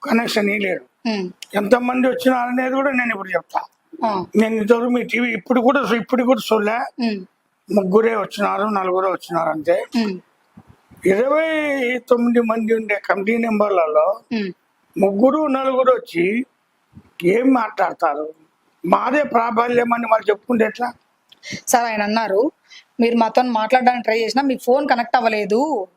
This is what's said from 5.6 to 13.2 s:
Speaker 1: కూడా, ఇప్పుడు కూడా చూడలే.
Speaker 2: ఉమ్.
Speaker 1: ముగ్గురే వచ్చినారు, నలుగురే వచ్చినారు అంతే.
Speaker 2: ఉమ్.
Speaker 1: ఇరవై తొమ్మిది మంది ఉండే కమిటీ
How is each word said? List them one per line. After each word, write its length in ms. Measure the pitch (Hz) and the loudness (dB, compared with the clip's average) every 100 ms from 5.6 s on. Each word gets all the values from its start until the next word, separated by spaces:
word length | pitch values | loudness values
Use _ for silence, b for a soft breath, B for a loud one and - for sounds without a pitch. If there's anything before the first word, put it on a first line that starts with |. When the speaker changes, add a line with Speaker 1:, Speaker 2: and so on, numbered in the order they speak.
Speaker 1:
కూడా, 360 | 240 285 202 233 | 4 2 0 -2
ఇప్పుడు 280 | - 247 | 0 0
కూడా 160 | 247 247 - | 2 0 2
చూడలే. 240 | 220 208 233 | 0 0 -2
Speaker 2:
ఉమ్. 480 | 247 - 233 202 185 _ _ _ - 202 | -6 -4 -4 -4 -10 _ _ _ -2 -2
Speaker 1:
ముగ్గురే 400 | 185 214 226 220 | 2 2 2 0
వచ్చినారు, 460 | 185 - 190 196 | -6 -4 -4 -2
నలుగురే 480 | 214 202 185 185 190 | -2 -2 -2 0 -2
వచ్చినారు 400 | 175 - 170 165 | -4 -4 -2 -2
అంతే. 340 | 160 165 180 - 233 | -2 0 0 0 -2
Speaker 2:
ఉమ్. 220 | 214 180 _ _ _ - _ _ _ - 185 | -2 -4 _ _ _ -20 _ _ _ -4 0
Speaker 1:
ఇరవై 920 | 196 262 302 320 311 294 277 240 240 - | 2 2 2 0 -2 -2 -2 -2 -4 0
తొమ్మిది 320 | 240 240 240 | 0 2 2
మంది 340 | 226 226 220 | 0 -2 0
ఉండే 280 | 226 214 202 | -2 -2 -6
కమిటీ 320 | - 202 | -4 -4